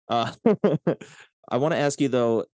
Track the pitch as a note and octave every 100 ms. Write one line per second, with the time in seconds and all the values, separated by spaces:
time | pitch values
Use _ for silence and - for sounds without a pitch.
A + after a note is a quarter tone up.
0 | - A#2 A2+ - A#3 G3+ - D3+ - -
1 | - - - _ - B2 D#3 C3 C#3+ -
2 | C#3 B2 A#2 A2+ -